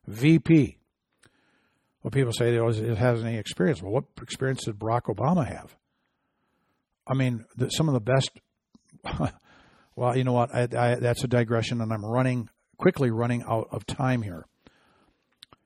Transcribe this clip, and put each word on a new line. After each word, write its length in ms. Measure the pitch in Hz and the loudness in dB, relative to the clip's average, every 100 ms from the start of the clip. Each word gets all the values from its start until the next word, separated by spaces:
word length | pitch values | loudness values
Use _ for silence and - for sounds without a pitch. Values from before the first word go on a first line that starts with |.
| - | -16
V 320 | 104 139 165 | 0 4 4
P." 380 | - 160 123 - _ _ _ _ _ _ _ _ _ _ _ _ | 6 6 6 -2 _ _ _ _ _ _ _ _ _ _ _ _
Well, 80 | - | -4
people 240 | 127 127 | 0 0
say 200 | 113 117 | 2 2
it 440 | 120 117 110 117 110 | 2 2 0 -2 0
has 260 | 123 117 | 2 2
any 140 | 113 113 | -2 -6
experience. 420 | - - 180 131 | -6 -2 0 0
Well, 100 | 92 | -2
what 120 | 117 139 - | -4 -4 -10
experience 440 | - - 135 131 | -14 -6 -4 -4
did 140 | - 104 | -6 -6
Barack 260 | 107 120 | -2 0
Obama 420 | - 104 123 180 117 | -2 -2 0 0 -2
have? 280 | 90 - - _ _ _ _ _ _ _ _ _ _ _ _ - | -6 -16 -20 _ _ _ _ _ _ _ _ _ _ _ _ -4
I 80 | |
mean, 320 | 135 131 120 - - | 0 0 -2 -8 -6
the, 140 | 127 | -4
some 180 | - 160 | 0 0
of 60 | |
the 60 | 131 | 0
best, 300 | 107 131 131 - _ _ _ _ _ - | 2 2 0 -6 _ _ _ _ _ -16
<laughs> 260 | - - 117 - _ - _ _ _ - | -8 -4 -4 -6 _ -20 _ _ _ -4
well, 200 | 123 123 | 0 0
you 80 | |
know 80 | 127 | 2
what? 220 | 123 120 | 2 2
I, 140 | 120 123 123 | 0 -2 0
I, 180 | 120 120 | 0 2
that's 280 | 120 120 | 0 0
a 40 | 127 | 0
digression, 520 | 123 113 117 113 120 | 0 2 0 -2 -4
and 120 | 113 | -4
I'm 120 | 110 | -4
running, 440 | 104 120 131 123 107 _ _ - | -2 0 0 -2 -6 _ _ -2
quickly 320 | 180 185 131 | 0 2 0
running 320 | 110 120 120 - | 0 -2 -2 -2
out 220 | 113 - | -4 -4
of 140 | - | -8
time 380 | - - 131 127 | -8 -4 0 0
here. 240 | 104 80 - _ _ _ _ _ _ _ _ _ - - | -4 -10 -16 _ _ _ _ _ _ _ _ _ -20 -20